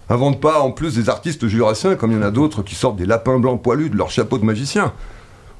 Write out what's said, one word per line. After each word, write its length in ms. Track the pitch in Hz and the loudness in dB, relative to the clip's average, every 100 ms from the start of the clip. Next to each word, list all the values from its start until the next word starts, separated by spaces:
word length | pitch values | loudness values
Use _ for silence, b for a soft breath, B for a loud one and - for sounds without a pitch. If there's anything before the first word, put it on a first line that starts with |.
| - | -2
Invente 320 | 120 139 139 | 0 0 2
pas, 200 | 151 156 | 2 2
en 100 | 131 | 0
plus, 240 | - 156 | -2 -2
des 140 | 117 110 | 0 0
artistes 400 | 110 165 151 117 | -2 -4 -2 0
jurassiens 480 | 113 107 110 190 185 | 2 2 2 0 0
comme 160 | 113 | 0
il 60 | 110 | 0
y 20 | |
en 20 | |
a 80 | 101 | 0
d'autres 320 | 110 151 107 | 2 0 0
qui 140 | 92 - | -6 -2
sortent 180 | 131 | -2
des 120 | 101 92 | 0 0
lapins 340 | 113 131 131 | 0 2 2
blancs 200 | 127 120 | 2 0
poilus 300 | 127 120 160 | 0 0 0
de 60 | 104 | -2
leur 160 | - | 0
chapeau 260 | - 107 127 | -2 0 0
de 60 | |
magicien. 480 | 110 107 139 208 170 B B B B B B | 0 0 -2 -2 -2 B B B B B B